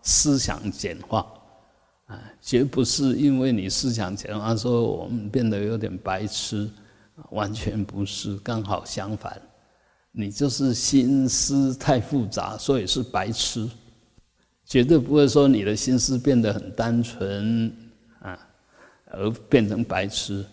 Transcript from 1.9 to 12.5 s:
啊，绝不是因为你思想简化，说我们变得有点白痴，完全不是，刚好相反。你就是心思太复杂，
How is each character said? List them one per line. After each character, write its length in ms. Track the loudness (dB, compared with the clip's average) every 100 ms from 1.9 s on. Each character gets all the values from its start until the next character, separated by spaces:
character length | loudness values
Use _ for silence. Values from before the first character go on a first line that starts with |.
| _ _
啊， 160 | -18 -18 -18
绝 220 | 0 2
不 220 | 2 2
是 320 | 0 2 2 2
因 240 | 2 4
为 100 | 2
你 180 | 0 -2
思 240 | -2 -2
想 220 | -2 -4
简 240 | -6 -8 -6
化， 160 | -2
说 280 | -2 2 2
我 260 | 2 -2 -4
们 200 | -6 -4
变 200 | 0 0
得 120 | 0
有 160 | -2 -4
点 200 | -6 -6
白 260 | -4 -4
痴， 460 | -4 -6 -6 -6 -6 -10 -20 _ _ -20 -10
完 220 | -4 -4
全 320 | -4 -4 -4
不 220 | -6 -4 -6
是， 300 | -6 -8 -8
刚 260 | -6 -6
好 220 | -4 -6
相 320 | -6 -10 -8 -8
反。 260 | -10 -14 -20 _ _ _ _ _ _
你 180 | -8 -8
就 180 | -2 -2
是 240 | 0 0
心 560 | 0 2 4 4 4 2
思 460 | 0 0 2 2
太 260 | 0 2 2
复 240 | 2 -2 -2
杂， 300 | -4 -6